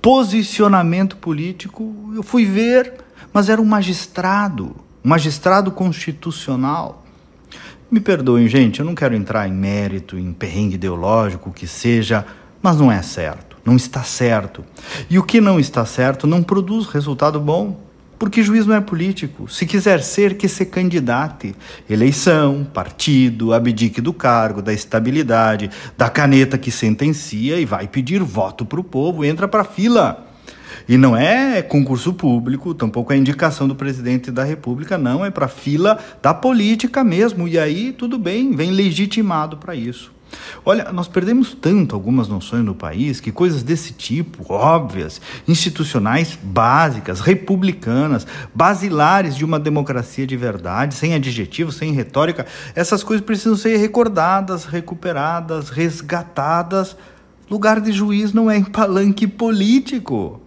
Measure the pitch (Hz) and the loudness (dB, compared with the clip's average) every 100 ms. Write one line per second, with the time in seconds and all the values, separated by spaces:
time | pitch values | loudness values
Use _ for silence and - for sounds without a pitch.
0 | 226 262 220 220 202 - 208 190 170 175 | 6 6 4 0 -2 2 4 6 4 2
1 | 190 - 170 147 170 180 190 - 220 208 | 0 -2 -6 -4 -4 -8 -16 -12 -12 -12
2 | 208 220 - 247 208 190 233 254 254 - | -10 -10 0 2 2 2 4 4 2 -8
3 | - - - 202 202 220 220 214 185 175 | -20 -20 -2 2 4 4 4 2 2 -4
4 | - - 185 202 208 135 95 - _ - | -6 -4 0 0 0 -4 -8 -12 _ -4
5 | 127 165 156 147 180 190 190 190 185 156 | 2 2 2 0 2 4 2 -2 -4 -2
6 | - 151 170 160 - 127 131 165 69 - | -8 -8 -10 -10 -6 -2 -2 -4 -8 -12
7 | - - _ _ - - - - - 220 | -20 -20 _ _ -20 -20 -20 -20 0 0
8 | 202 175 131 120 117 135 120 - 170 175 | 2 0 4 4 6 6 4 2 -6 -2
9 | 139 110 98 110 98 95 98 101 101 95 | 0 0 -2 -2 -2 -2 -2 -2 -2 -6
10 | - 92 92 85 85 90 104 92 92 87 | -10 -10 -8 -8 -6 -2 -2 -2 -4 -2
11 | 90 113 107 90 - 90 87 - 117 117 | 0 2 0 -4 -12 -12 -14 -4 0 2
12 | 107 110 101 - - - 185 160 139 101 | 2 -2 -2 -16 -20 -2 0 4 4 4
13 | 85 - 78 73 - - - 123 123 135 | -2 -6 -8 -8 -18 -8 2 4 2 -8
14 | 120 - 120 110 98 - - - - - | -6 -2 0 0 -2 -14 -18 -20 -14 -14
15 | - 180 - 233 202 180 131 - 113 - | 0 0 4 4 6 4 2 0 -2 0
16 | 127 131 147 175 175 196 185 220 214 147 | 0 2 2 2 2 0 0 -2 -2 -4
17 | 143 131 147 151 147 170 208 - - _ | -4 0 0 0 -2 -2 -2 -8 -14 _
18 | _ - 208 226 208 226 208 214 208 165 | _ -8 -2 2 2 4 4 2 0 -4
19 | 185 190 147 - - - 165 202 202 175 | -2 -4 -8 -10 -12 -6 -2 0 4 2
20 | 131 - 202 196 196 - 185 - 185 165 | 2 2 2 2 -4 -2 -4 0 0 0
21 | 123 120 151 - 104 98 - - - 107 | 0 -2 -2 -8 -12 -12 -18 -20 -4 2
22 | 127 139 - 156 147 143 143 - 90 - | 2 4 2 4 4 0 -4 -6 -10 -6
23 | - 135 127 110 113 117 117 110 117 117 | 2 4 4 2 2 2 2 2 0 0
24 | 127 170 131 117 110 104 101 107 - 113 | -4 0 2 2 2 -2 -4 -6 -2 -2
25 | 113 147 143 113 113 107 101 - - - | 0 -2 2 2 2 0 -4 -10 -18 -2
26 | 117 127 143 135 135 135 127 - 110 107 | 0 2 4 6 4 0 -4 -2 0 2
27 | 147 151 - 107 123 170 135 98 98 - | 0 -2 -6 -4 -2 -2 -2 -4 -4 -4
28 | 127 190 185 95 95 - 117 156 185 131 | -2 -2 -2 -2 -4 -4 -6 -6 -4 -2
29 | 156 165 147 160 202 214 - - 220 233 | -2 0 -2 -2 0 0 -2 -2 2 4
30 | 147 - - - - - - - - 123 | 2 -2 -16 -20 -20 -20 -20 -18 2 6
31 | 131 113 151 240 269 220 - 147 131 127 | 6 6 4 2 2 0 0 0 0 -2
32 | 165 180 151 120 120 135 180 160 113 120 | -2 -2 0 0 0 -4 -6 -4 -4 -4
33 | 117 139 135 143 170 - 139 135 139 131 | 0 2 2 2 0 0 -2 -2 -6 -6
34 | 123 127 127 123 135 156 123 123 160 185 | -2 -2 -2 -4 -4 -4 -6 -8 -4 -2
35 | 127 139 196 190 135 - 143 147 190 214 | 0 0 -2 -4 -4 -4 -4 2 2 2
36 | - - 143 - 254 247 208 226 247 277 | -2 -2 0 2 2 4 2 2 0 0
37 | 247 170 226 190 170 165 151 165 247 - | 2 4 2 0 -2 0 0 -2 -6 -6
38 | 247 254 175 208 269 160 165 190 196 156 | -6 -4 -2 -2 0 0 0 2 0 0
39 | 202 226 208 165 156 156 165 156 117 120 | -2 0 0 0 -4 -8 -12 -8 -8 -10
40 | - _ - - - - - 214 - 180 | -18 _ -20 -20 -18 -6 0 0 0 -6
41 | 175 185 185 247 247 - 156 202 143 107 | -4 -2 2 2 0 0 2 2 2 -2
42 | 98 131 104 98 - 117 110 90 80 85 | 0 0 0 -4 -4 -2 -2 -4 -8 -4
43 | 143 123 - - 180 147 120 160 - - | -4 -4 -8 0 0 0 -2 -4 -6 -14
44 | - 147 170 - - 101 135 165 127 95 | -6 -4 -4 -10 -8 0 2 2 0 -8
45 | 78 - - - - 165 180 160 156 123 | -8 -12 -16 -8 0 0 0 -4 -4 -2
46 | 104 139 165 - 98 95 117 139 160 113 | 0 0 -2 -6 -4 2 4 4 2 -2
47 | 95 92 143 190 - 190 185 - 117 123 | -8 -2 2 2 2 0 0 -2 -2 -2
48 | 151 123 - - - - 170 196 196 151 | 0 -2 -4 -16 -12 2 2 4 -2 2
49 | 151 196 175 135 160 156 151 147 143 127 | 4 4 2 -2 -2 -2 0 0 0 -4
50 | 117 - 135 131 120 98 87 92 160 143 | -6 -6 -6 -4 -4 -6 -6 -2 -4 -2
51 | 156 160 131 117 92 - 165 147 156 139 | -2 0 -2 -4 -6 -4 -6 -4 -4 -4
52 | 117 139 160 165 151 - - - 175 202 | -2 0 0 -2 -10 -12 -10 -4 -2 -2
53 | - 220 202 208 226 208 226 220 214 220 | 0 -4 -2 -2 0 2 2 2 2 2
54 | 233 185 165 190 190 180 151 170 170 170 | 2 2 2 0 -2 -6 -6 -8 -8 -8
55 | 185 151 151 170 165 160 143 127 165 151 | -6 -4 -2 -4 -6 -8 -6 -4 -4 -4
56 | 147 175 175 - 143 165 170 190 190 - | -6 -6 -6 -4 0 0 0 -2 -4 -10
57 | - - _ _ _ 208 214 220 214 196 | -20 -20 _ _ _ 0 2 2 0 0
58 | 208 202 214 220 226 208 196 214 202 190 | 0 0 2 2 4 2 0 0 2 2
59 | 202 196 214 - 233 214 202 262 262 254 | 2 2 -2 0 0 2 4 2 2 -8
60 | - 120 87 - | -4 -4 -4 -10